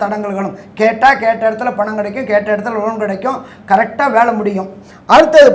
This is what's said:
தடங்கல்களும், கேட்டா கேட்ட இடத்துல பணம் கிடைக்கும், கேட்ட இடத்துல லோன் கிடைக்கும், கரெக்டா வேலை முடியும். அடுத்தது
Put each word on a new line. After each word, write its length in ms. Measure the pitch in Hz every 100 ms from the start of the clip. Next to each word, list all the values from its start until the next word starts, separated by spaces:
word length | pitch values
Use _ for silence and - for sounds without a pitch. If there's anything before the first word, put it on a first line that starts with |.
தடங்கல்களும், 520 | 202 214 208 196 196 196 - -
கேட்டா 300 | 220 226 262 269
கேட்ட 180 | 226 226 220
இடத்துல 240 | 220 247 208
பணம் 200 | 208 214
கிடைக்கும், 280 | 208 214 220
கேட்ட 160 | 208 208
இடத்துல 260 | 202 214 220
லோன் 220 | 208 220
கிடைக்கும், 340 | 208 190 240 262 - - -
கரெக்டா 340 | 202 226 - 285 226
வேலை 160 | 180 220
முடியும். 320 | 208 196 - - - - - 240
அடுத்தது 360 | 320 311 277